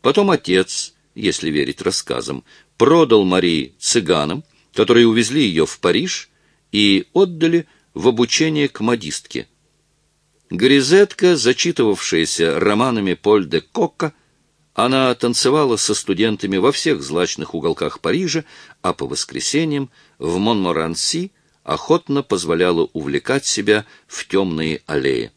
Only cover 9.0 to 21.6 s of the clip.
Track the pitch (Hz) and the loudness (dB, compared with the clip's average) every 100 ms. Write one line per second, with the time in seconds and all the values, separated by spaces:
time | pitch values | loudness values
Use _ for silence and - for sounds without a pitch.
9 | 76 - - 65 55 _ _ _ _ _ | -4 -12 -10 -12 -12 _ _ _ _ _
10 | _ _ _ _ _ 90 127 139 135 185 | _ _ _ _ _ 0 4 4 6 4
11 | 202 - 180 160 113 131 165 165 113 95 | 4 2 2 4 2 0 -2 0 0 0
12 | - 82 80 - 82 76 95 104 131 117 | 0 0 0 0 0 2 0 2 0 0
13 | 98 85 104 107 82 80 - - 170 _ | -2 -2 2 2 2 -4 -4 -4 -4 _
14 | 156 _ _ _ _ _ _ - 120 135 | -8 _ _ _ _ _ _ -2 0 2
15 | 131 120 120 117 131 151 139 110 - 107 | 0 0 -2 0 2 2 2 0 -2 -4
16 | - 92 110 104 95 95 117 147 160 104 | -2 0 0 0 -4 0 0 0 -2 -2
17 | 67 80 87 - 78 82 78 78 76 - | -2 -2 -2 -4 -8 -6 -4 -4 -6 -4
18 | 85 131 185 156 151 - - - 185 - | -4 -2 -2 -4 -8 -20 -20 -8 -6 -6
19 | 65 71 - - - 143 160 143 135 _ | -8 -8 -8 -8 -4 -2 -2 -4 -6 _
20 | _ _ 76 90 107 110 90 80 80 85 | _ _ -4 0 0 0 0 -2 -4 -4
21 | - 165 190 _ _ _ | -4 -4 -8 _ _ _